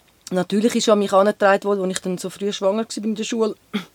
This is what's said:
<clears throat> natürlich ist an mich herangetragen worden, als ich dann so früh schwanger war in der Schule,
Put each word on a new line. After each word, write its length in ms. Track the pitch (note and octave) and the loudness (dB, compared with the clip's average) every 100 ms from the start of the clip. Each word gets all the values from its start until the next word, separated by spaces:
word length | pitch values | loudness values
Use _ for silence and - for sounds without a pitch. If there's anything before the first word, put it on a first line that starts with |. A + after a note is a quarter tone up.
<clears throat> 280 | _ _ - | _ _ -4
natürlich 440 | F3+ F3+ G3+ A3+ | -2 0 2 2
ist 140 | A#3 A3+ | 2 2
an 100 | G#3 | 2
mich 140 | G3+ | 4
herangetragen 520 | F#3+ G3+ G#3 G3+ G3 | 4 4 4 2 4
worden, 180 | G3+ G3+ | 2 -2
als 100 | F#3 | -2
ich 80 | F#3 | -4
dann 180 | F#3 F3+ | -6 -6
so 100 | F#3 | -8
früh 240 | - G3+ | -6 -6
schwanger 320 | G3 G3 G#3+ | -2 0 0
war 200 | A3+ - | -4 -6
in 100 | G#3+ | -6
der 100 | G#3 | -6
Schule, 300 | G#3 A#3 G#3+ - _ G3+ F3 | -4 -2 -2 -4 _ -10 -10